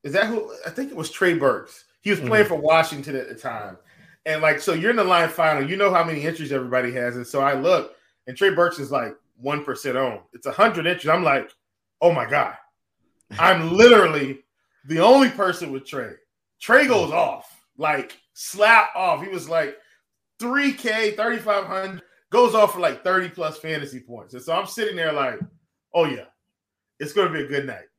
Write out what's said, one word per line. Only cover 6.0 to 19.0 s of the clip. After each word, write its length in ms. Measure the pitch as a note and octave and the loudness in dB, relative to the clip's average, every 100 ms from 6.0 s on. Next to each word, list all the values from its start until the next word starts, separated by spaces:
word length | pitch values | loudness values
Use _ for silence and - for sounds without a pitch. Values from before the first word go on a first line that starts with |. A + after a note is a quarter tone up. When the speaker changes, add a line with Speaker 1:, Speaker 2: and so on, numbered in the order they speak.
Speaker 1:
many 200 | E3 D3+ D3+ | 0 -4 -6
entries 260 | E3 C#3+ | -6 -6
everybody 400 | C3+ B2+ B2+ B2 | -6 -2 -2 -2
has. 220 | B2+ A#2+ B2 | -4 -6 -6
And 100 | A#2+ | -6
so 160 | C#3 | -2
I 120 | C#3 | 0
look, 420 | C3+ D#3+ F3+ - - _ _ - | 0 2 0 0 -18 _ _ -18
and 80 | B2+ | -2
Trey 180 | G3 | 0
Burks 240 | F3 F3 D3 | 2 0 -2
is, 140 | C3 | -6
like, 240 | C3+ A2+ - _ _ | -4 -6 -12 _ _
one 240 | C3 D3 | -8 -6
percent 320 | D3 B2 C#3 B2+ | -6 -8 -6 -4
owned. 260 | C3 G#2 _ | -4 -6 _
It's 120 | - C3+ | -16 -10
a 40 | |
hundred 340 | D3+ A3+ E3+ D#3+ | 0 2 2 -4
entries. 220 | F3 D3 | -4 0
I'm 140 | F3 | 0
like, 260 | D#3+ C#3 - _ _ _ _ _ | 2 0 -4 _ _ _ _ _
"Oh, 100 | E3+ | 0
my 180 | D#3+ A2+ | 2 -2
God." 260 | C#3+ G2 - _ _ _ _ _ _ _ - | -2 -2 -8 _ _ _ _ _ _ _ 2
I'm 360 | F3 F3 E3 F#3 | 2 2 0 8
literally 680 | A#3+ A3+ F3 D3+ C#3 C3+ _ _ _ _ C3+ | 10 10 6 0 -4 -8 _ _ _ _ -6
the 140 | D#3+ | 4
only 300 | G3+ C4+ C4 | 6 8 6
person 420 | - F#3+ E3+ D#3+ | 2 -2 -2 -8
with 140 | C3+ - | -10 -10
Trey. 280 | C#3 A2 - _ _ _ _ | -12 -12 -16 _ _ _ _
Trey 280 | - B3+ C#4 | 2 4 4
goes 240 | A3 D#3 | 2 0
off, 520 | E3 - - - _ _ - | -2 -2 -4 -16 _ _ -6
like, 400 | D3+ C#3+ B2 - _ | -2 -2 -6 -18 _
slap 560 | - - F#3 G#3 A3+ - | -16 -14 2 6 6 4
off. 280 | F3 | -2